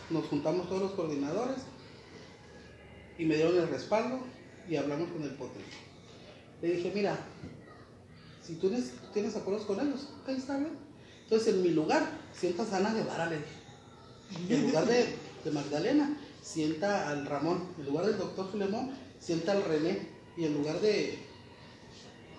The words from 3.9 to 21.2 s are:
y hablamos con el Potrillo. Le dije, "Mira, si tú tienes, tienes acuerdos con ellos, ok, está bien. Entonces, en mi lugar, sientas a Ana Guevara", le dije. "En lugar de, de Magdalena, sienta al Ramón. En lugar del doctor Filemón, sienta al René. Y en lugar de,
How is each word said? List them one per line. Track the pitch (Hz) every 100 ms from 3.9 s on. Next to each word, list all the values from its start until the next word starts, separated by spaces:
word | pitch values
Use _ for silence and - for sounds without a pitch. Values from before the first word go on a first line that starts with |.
| 208 240 254 - - - - -
y | 151
hablamos | 139 147 170
con | 165
el | 143
Potrillo. | 127 - 101 - - - - - - - - - -
Le | 165 175
dije, | 180
"Mira, | 202 196 156 - - - - - - - - - - - - -
si | 165
tú | 190
tienes, | 240 247 - -
tienes | 208 220 208
acuerdos | 180 214 -
con | 196
ellos, | 285 262 - -
ok, | -
está | 269 269 277
bien. | 302 330 - - - -
Entonces, | - 220 220
en | 190
mi | 180
lugar, | 156 156 294 - - - -
sientas | 175 - 226
a | 190
Ana | 208
Guevara", | 220 165 147 165
le | 156
dije. | 151 - - - - - - - - 170 180 262
"En | 214
lugar | 151 196
de, | 240 214 - - - 156
de |
Magdalena, | 147 139 147 190 294 285 302 - -
sienta | - 165 156 160 202 202 147
al | 143 139
Ramón. | 143 156 180 - -
En | 139
lugar | 147 196
del | 214
doctor | 170 - 190
Filemón, | 214 196 220 262 - - -
sienta | - 165 180
al | 202
René. | 175 156 165 196 - - - -
Y | 160
en |
lugar | 147 147 165
de, | 214 196 147 -